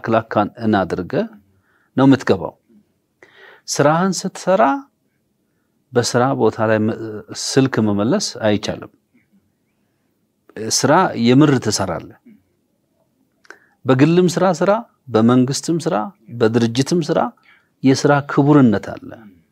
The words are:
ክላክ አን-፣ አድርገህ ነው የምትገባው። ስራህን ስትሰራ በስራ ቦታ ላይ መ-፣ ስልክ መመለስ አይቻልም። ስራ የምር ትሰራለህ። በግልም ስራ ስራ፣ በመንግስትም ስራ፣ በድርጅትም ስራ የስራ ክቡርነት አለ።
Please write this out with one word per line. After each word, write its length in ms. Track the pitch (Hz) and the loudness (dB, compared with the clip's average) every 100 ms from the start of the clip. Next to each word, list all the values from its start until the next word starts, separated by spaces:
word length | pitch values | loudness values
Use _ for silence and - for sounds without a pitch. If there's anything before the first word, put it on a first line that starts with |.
ክላክ 320 | - 113 110 113 | 0 -2 0 -2
አን-፣ 180 | 104 - 113 104 | -2 -4 -2 0
አድርገህ 480 | 90 87 85 143 220 - _ _ _ _ _ - | 0 -4 -4 -4 -6 -10 _ _ _ _ _ 2
ነው 100 | 135 | 4
የምትገባው። 480 | 131 - 95 80 - _ _ _ _ _ _ _ _ - - - | 4 2 -2 -2 -14 _ _ _ _ _ _ _ _ -20 -20 -12
ስራህን 460 | - 143 160 190 | 0 0 2 -2
ስትሰራ 480 | 170 - - - 190 240 277 277 _ _ _ _ _ _ _ _ _ _ | -4 -8 -8 -2 2 2 0 -8 _ _ _ _ _ _ _ _ _ _
በስራ 320 | 123 113 123 127 | -4 -2 0 0
ቦታ 260 | 135 113 - | 0 0 0
ላይ 140 | 110 110 | 0 0
መ-፣ 160 | 107 107 110 107 - - | 0 -4 -10 -14 -16 -12
ስልክ 360 | - - 131 - | -2 0 0 0
መመለስ 460 | 107 101 107 196 - - | 0 0 0 -2 -4 -4
አይቻልም። 500 | 110 104 - 82 - _ _ _ _ _ _ _ _ _ _ _ _ _ _ _ _ - 113 | -2 -2 -4 -10 -14 _ _ _ _ _ _ _ _ _ _ _ _ _ _ _ _ -14 -8
ስራ 220 | - 127 160 185 110 | -2 2 2 2 0
የምር 320 | 117 131 151 131 | 4 6 6 2
ትሰራለህ። 600 | 113 - 92 82 - - _ - _ _ _ _ _ _ _ _ _ _ _ - _ _ | -2 -4 -4 -6 -10 -20 _ -20 _ _ _ _ _ _ _ _ _ _ _ -20 _ _
በግልም 440 | 123 127 151 170 180 | -2 2 4 4 2
ስራ 160 | 170 180 | 2 -2
ስራ፣ 160 | 165 185 214 240 _ - | 0 0 -2 -4 _ -4
በመንግስትም 720 | 110 117 127 127 139 - 170 | 2 4 4 2 -2 -4 -4
ስራ፣ 160 | 160 190 208 - - | -2 -4 -6 -12 -18
በድርጅትም 680 | 120 113 117 117 117 135 180 | -2 0 2 0 -2 -2 -2
ስራ 180 | 151 170 240 - _ _ _ _ | -2 -2 -4 -8 _ _ _ _
የስራ 300 | 135 135 143 143 | 0 2 2 0
ክቡርነት 600 | 139 - 139 151 127 98 - | 0 0 4 6 4 2 -4
አለ። 220 | - - - - 87 _ | -14 -16 -20 -20 -20 _